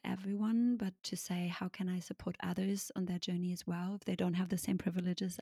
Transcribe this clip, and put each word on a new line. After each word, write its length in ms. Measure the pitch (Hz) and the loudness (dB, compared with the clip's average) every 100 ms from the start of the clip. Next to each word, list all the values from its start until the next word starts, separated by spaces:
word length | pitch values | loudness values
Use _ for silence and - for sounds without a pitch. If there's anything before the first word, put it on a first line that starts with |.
everyone, 720 | 196 185 196 202 214 233 240 240 | -2 -2 0 0 4 4 4 4
but 180 | 190 - | 0 -4
to 120 | - 180 | -6 -4
say, 320 | - 180 175 | -2 0 0
"How 200 | 175 185 | -2 -4
can 200 | - 185 | -2 -2
I 120 | 180 | -2
support 360 | - - - - | -4 -6 -6 -4
others 480 | 180 180 190 202 - - | -2 0 0 0 -2 -4
on 100 | 185 | -2
their 120 | 175 | -2
journey 340 | - 175 180 | 0 0 0
as 140 | 180 - | -2 -2
well 300 | 175 180 202 | -2 -2 -4
if 80 | |
they 120 | - 180 | -2 2
don't 180 | 180 | 2
have 140 | 175 185 | 2 2
the 100 | 185 | 0
same 200 | - 190 | 2 2
privileges 600 | 190 180 180 180 190 - | 2 2 0 0 -2 -4